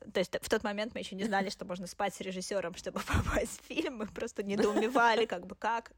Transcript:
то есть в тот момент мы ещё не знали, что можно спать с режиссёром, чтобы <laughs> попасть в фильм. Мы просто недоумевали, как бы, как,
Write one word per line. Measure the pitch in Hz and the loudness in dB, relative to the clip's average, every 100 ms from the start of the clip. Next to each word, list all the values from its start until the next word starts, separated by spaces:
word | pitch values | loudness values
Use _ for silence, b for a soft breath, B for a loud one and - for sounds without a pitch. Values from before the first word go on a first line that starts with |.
| - | -2
то | - | 0
есть | 180 - | 0 -2
в | - | 2
тот | 220 | 2
момент | 214 202 220 | 2 -2 -4
мы | - | -6
ещё | - 190 | -8 -4
не | |
знали, | 214 196 196 | 0 2 0
что | - | -4
можно | 196 180 175 | -8 -8 -8
спать | - 196 | -4 -4
с | - | -2
режиссёром, | 196 185 185 202 175 | -6 -6 -4 -2 -2
чтобы | 185 - - | -6 -6 -6
<laughs> | - - - - | 0 0 2 0
попасть | - - | 0 -4
в | |
фильм. | - 262 320 247 | -6 -2 -2 -4
Мы | 214 | -6
просто | - 233 - | -6 -6 -4
недоумевали, | 202 202 208 214 240 262 233 226 226 | -2 2 4 4 4 6 6 6 2
как | 180 185 | -2 -6
бы, | |
как, | 196 214 233 - | -6 -2 -2 -4